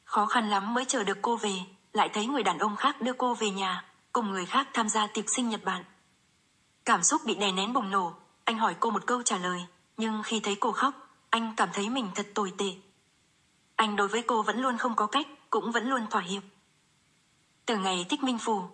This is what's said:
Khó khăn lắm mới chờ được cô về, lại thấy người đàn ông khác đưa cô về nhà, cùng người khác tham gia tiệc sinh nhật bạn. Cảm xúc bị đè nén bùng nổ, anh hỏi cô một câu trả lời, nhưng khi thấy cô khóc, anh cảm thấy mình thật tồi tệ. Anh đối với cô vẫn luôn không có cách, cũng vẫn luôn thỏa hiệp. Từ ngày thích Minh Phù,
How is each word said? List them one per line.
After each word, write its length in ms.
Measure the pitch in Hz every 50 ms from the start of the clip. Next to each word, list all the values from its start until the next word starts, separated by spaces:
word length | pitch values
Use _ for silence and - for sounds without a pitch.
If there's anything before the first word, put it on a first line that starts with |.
| _
Khó 220 | - - - 208
khăn 240 | 214 - 247 220 208
lắm 240 | 208 196 190 220 233
mới 100 | 247 254
chờ 200 | 254 269 247 196
được 140 | 202 190 -
cô 140 | - 240 233
về, 280 | 220 214 208 190 185 185 - - - _ _
lại 180 | - 214 175 -
thấy 140 | - 208 208
người 160 | 247 285 262
đàn 160 | 202 190 170 160
ông 180 | 202 214 208
khác 240 | - 240 277 294 -
đưa 120 | 226 254
cô 220 | 254 - 254 247 233
về 160 | 208 220 208
nhà, 340 | 190 190 196 190 185 185 - - _ _ _ _
cùng 180 | - 247 226 202
người 160 | 196 185 180
khác 220 | 180 - 262 277 -
tham 160 | - 240 226 214
gia 180 | - 220 214
tiệc 240 | 208 - 220 208 -
sinh 180 | - 262 247 226
nhật 160 | 214 190 -
bạn. 200 | 190 185 180 175 - - _ _ _ _ _ _ _ _ _ _ _ _ _ _ _ _ _ -
Cảm 180 | 240 226 185
xúc 180 | 170 - 285 330 -
bị 100 | 226 185
đè 180 | 185 208 196
nén 200 | 185 190 196 220
bùng 180 | 247 269 214 190
nổ, 220 | 196 196 180 170 - - - _ _ _ -
anh 140 | 233 226 220
hỏi 180 | 226 196 170 -
cô 100 | - 214
một 160 | 208 190 185
câu 160 | - 247 240
trả 160 | 240 - 214 185
lời, 280 | 180 180 180 180 180 - _ _ _ _ _
nhưng 260 | - 220 220 220 214
khi 180 | 214 - 233 214
thấy 140 | - 208 202 -
cô 120 | 262 233
khóc, 220 | - - - 277 277 - - - _ _ _ _
anh 240 | - 233 226 220 220
cảm 120 | - 208 180
thấy 160 | - 202 202 214
mình 220 | 254 277 226 190 180
thật 120 | 208 202 - -
tồi 180 | 220 202 185 180 202
tệ. 160 | 202 190 180 - - - _ _ _ _ _ _ _ _ _ _ _ _ _ _ _ _ _
Anh 200 | - 214 214 208
đối 120 | 202 202 196
với 140 | 208 233
cô 200 | 226 - 240 214
vẫn 200 | 208 220 202 240
luôn 160 | 262 262 240 226
không 180 | - 247 226
có 100 | 220 214
cách, 200 | 214 - 277 302 - - - - _
cũng 220 | - 214 180 226
vẫn 160 | 233 233 214 262
luôn 180 | 269 247 220 214
thỏa 120 | 226 202
hiệp. 200 | 180 175 196 202 196 - - _ _ _ _ _ _ _ _ _ _ _ _ _ _ _ _ _ _ _ _ _ _
Từ 100 | - 226
ngày 300 | 202 190 190 185 180 180 -
thích 140 | 294 -
Minh 160 | 269 254 240 220
Phù, 300 | - 233 220 190 180 -